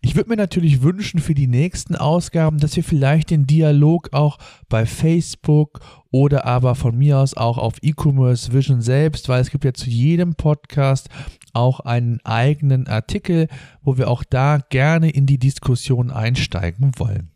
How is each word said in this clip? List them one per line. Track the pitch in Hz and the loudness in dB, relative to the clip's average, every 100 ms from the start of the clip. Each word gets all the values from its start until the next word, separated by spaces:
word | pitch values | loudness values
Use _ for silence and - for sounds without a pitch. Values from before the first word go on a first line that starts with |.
Ich | - 170 | 0 0
würde | 226 | 0
mir | 226 | -2
natürlich | 196 185 165 135 | -2 0 2 4
wünschen | 139 185 208 175 | 2 0 -4 -4
für | 147 | -2
die | 143 131 | -2 0
nächsten | 123 170 - - | 0 0 -4 -8
Ausgaben, | 170 147 170 - 170 160 151 | -4 0 0 -2 0 0 0
dass | 151 | 0
wir | - | -2
vielleicht | 160 156 135 156 156 | -2 0 2 2 2
den | 160 135 | 0 2
Dialog | 156 156 147 147 170 - | 2 4 4 4 2 -2
auch | 139 151 - - - - | 0 0 -2 -20 -20 -4
bei | 113 113 | -2 -2
Facebook | - 160 165 160 - - 151 151 - - - _ | -2 0 0 -2 -8 0 2 2 -6 -20 -20 _
oder | 131 143 139 127 | 2 2 2 0
aber | 127 127 | 0 0
von | 123 123 117 | 0 -2 2
mir | 147 135 | 2 4
aus | 135 | 2
auch | - 117 120 | 0 -4 -2
auf | 113 - | -4 -4
E-Commerce | 147 151 151 135 127 120 - | -4 -2 0 2 2 2 0
Vision | 127 135 127 | 0 2 0
selbst, | 117 131 156 151 - | 0 0 0 -2 -2
weil | 127 | -2
es | 127 | 0
gibt | 143 | -2
ja | 139 | -4
zu | 123 127 | -4 -4
jedem | 117 135 170 175 | 0 2 2 0
Podcast | 160 156 147 _ 147 135 135 - - 139 - _ | -2 -2 -2 _ -2 0 0 -4 -16 -16 -16 _
auch | 117 123 131 | 0 0 0
einen | - 120 120 117 | -2 -2 -2 -4
eigenen | - 110 127 147 143 131 127 | -4 0 0 0 0 0 0
Artikel, | 110 - 208 - 170 160 - - _ | -4 -4 -6 -2 0 0 -4 -20 _
wo | - 127 | -2 0
wir | 120 | 0
auch | 123 | -2
da | - 127 139 147 - | -2 0 2 0 0
gerne | 131 143 165 160 | 0 2 2 2
in | 139 139 | 2 2
die | 139 | 2
Diskussion | 131 - - 123 - 123 123 | 0 -2 -2 -2 0 -2 -2
einsteigen | - 110 127 - 90 85 92 139 127 | -2 -2 -2 -2 -2 -4 0 -2 0
wollen | 117 98 85 | -4 -4 -8